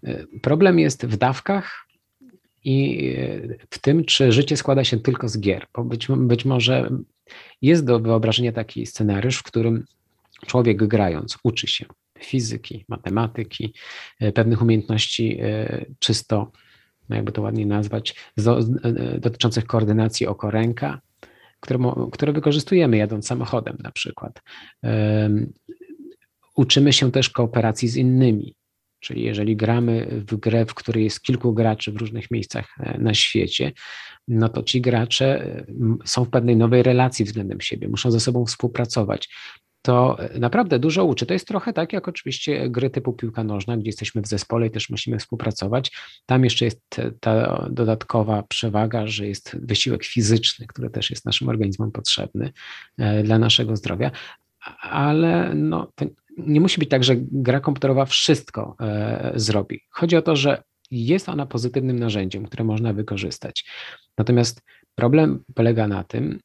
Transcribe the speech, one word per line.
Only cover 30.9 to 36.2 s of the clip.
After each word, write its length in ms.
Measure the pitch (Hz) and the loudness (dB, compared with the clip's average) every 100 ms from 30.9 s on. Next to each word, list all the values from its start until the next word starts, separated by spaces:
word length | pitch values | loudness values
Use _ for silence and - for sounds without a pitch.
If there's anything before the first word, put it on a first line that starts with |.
| 113 | 0
jest 180 | 107 - | 0 -2
kilku 320 | - 127 123 | -2 0 0
graczy 380 | 113 113 110 - | 2 2 0 -4
w 60 | 107 | -8
różnych 340 | 113 113 - | -8 -8 -6
miejscach, 360 | 117 110 117 110 - | -6 -4 -8 -10 -10
e, 180 | - - | -8 -2
na 160 | 117 | 0
świecie, 580 | 107 - 110 98 - - - - - - - - | 2 0 0 0 -2 -4 -6 -18 -18 -18 -20 -2
no 220 | 113 113 | 2 2
to 140 | 120 | 0
ci 180 | 117 131 | -2 0
gracze, 640 | 123 120 117 - 131 135 | 2 0 0 0 2 0
e, 220 | - - - | -4 -10 -12
m-, 300 | 113 117 117 - | -2 0 0 -2
są 200 | - | -2